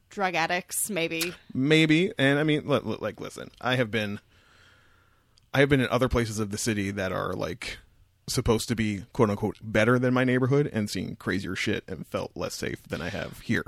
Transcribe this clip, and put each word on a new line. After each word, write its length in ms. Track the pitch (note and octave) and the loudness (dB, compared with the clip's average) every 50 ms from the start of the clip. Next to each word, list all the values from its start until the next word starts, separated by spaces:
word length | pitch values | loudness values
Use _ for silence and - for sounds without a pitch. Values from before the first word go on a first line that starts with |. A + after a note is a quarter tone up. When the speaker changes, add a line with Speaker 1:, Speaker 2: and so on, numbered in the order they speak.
| _ - | _ -12
Speaker 1:
drug 260 | - G#3 G3 F#3 F3 | -6 -2 -2 0 0
addicts, 540 | D#3+ E3 E3 F3 F3+ - - - - - - | 0 0 0 0 -2 -4 -4 -6 -6 -4 -4
maybe. 440 | G3+ D#3+ E3 D#3+ E3 E3 E3 F3+ E3 - - - - | -2 -2 -2 -2 -2 -2 -4 -6 -6 -12 -14 -8 -4
Speaker 2:
Maybe. 580 | B2+ C3 D3 D#3 D#3+ D#3+ D3+ D3+ D#3+ F#3 - - | 0 2 4 6 6 6 6 6 4 4 2 0
And 220 | - C3+ C#3 C#3+ D3 | 2 2 4 4 4
I 40 | D#3 | 2
mean, 240 | D#3 D3 D3+ - | 2 0 0 0
li-, 120 | A2 A2+ A2+ - | 0 0 0 0
li-, 140 | A2 G#2+ - | -2 -6 -4
like, 200 | - G#2 - - | -4 -6 -6 -8
listen, 320 | - - - - - - - - | -12 -12 -12 -12 -14 -16 -12 -6
I 160 | - A#2+ B2 | -2 -2 0
have 160 | C3 B2 G#2+ | 0 0 0
been, 280 | G#2+ A2 G#2 G#2 G#2 - - _ _ _ _ _ _ _ _ - _ _ _ _ _ _ _ _ _ _ _ _ _ _ _ _ - | -2 -2 -2 -4 -6 -8 -12 _ _ _ _ _ _ _ _ -20 _ _ _ _ _ _ _ _ _ _ _ _ _ _ _ _ 2
I 60 | C3+ | 4
have 100 | C#3+ C#3 | 6 6
been 120 | C#3+ C3 | 6 4
in 60 | A#2+ - | 4 4
other 180 | - B2 C3 A#2+ | 2 2 2 4
places 300 | - A#2+ A#2 A2 G#2 G#2+ | 2 2 0 0 -2 -4
of 100 | A2 G2 | -4 -4
the 60 | G2+ | -4
city 340 | G2+ - A#2 G#2+ G#2 G2 G2 | -4 -2 -2 0 0 -2 -2
that 200 | G2 G2+ F#2 F#2+ | -2 -2 -2 -2
are, 220 | F#2 G2 F#2+ F#2+ F#2 | -2 -2 -4 -4 -4
like, 460 | G#2+ G2+ E2+ G2+ - - - - - - _ _ _ - _ _ _ - | -4 -4 -6 -6 -6 -8 -10 -12 -12 -16 _ _ _ -20 _ _ _ -10
supposed 400 | - - C3+ - A#2+ A2 A2 - - | -6 -4 -2 2 2 2 2 0 -2
to 60 | A#2 | -2
be, 280 | G#2+ A2 G#2+ G2+ F#2+ - - | -2 -2 -2 -2 -4 -8 -6
quote 180 | - - A#2 G#2 | 0 2 2 2
unquote, 260 | G2+ - A2 G2 - - | 2 0 -2 -4 -4 -6
better 360 | - A2 G#2 G#2+ A2 A#2 B2+ B2 | -8 -2 2 2 4 4 4 4
than 140 | B2+ B2 B2+ | 2 2 2
my 100 | B2 C3 | 2 2
neighborhood 460 | B2+ B2 B2+ C3 B2 C#3 C#3+ D3 - | 2 2 2 2 2 2 2 2 2
and 160 | - A2 G#2 G#2 | 0 -2 -2 -2
seen 260 | - F#2+ F#2 - - | -4 -6 -6 -6 -8
crazier 380 | - - - F#2+ - G2 E2+ F#2 | -8 -4 -2 -2 -2 -2 -4 -6
shit 280 | - - G#2+ G2+ - - | -4 -2 -2 -2 -2 -4
and 180 | - F#2 - - | -8 -10 -12 -10
felt 240 | - - F#2+ - - - | -8 -6 -6 -6 -6 -6
less 180 | - - - - | -6 -6 -6 -6
safe 280 | - - - - - - | -6 -6 -6 -6 -8 -10
than 180 | - - D2+ | -8 -8 -6
I 80 | E2 F2 | -6 -6
have 300 | F#2 E2+ - - - - | -6 -6 -8 -8 -10 -10
here. 240 | - - G#2+ F2+ - | -4 -2 -2 -2 -2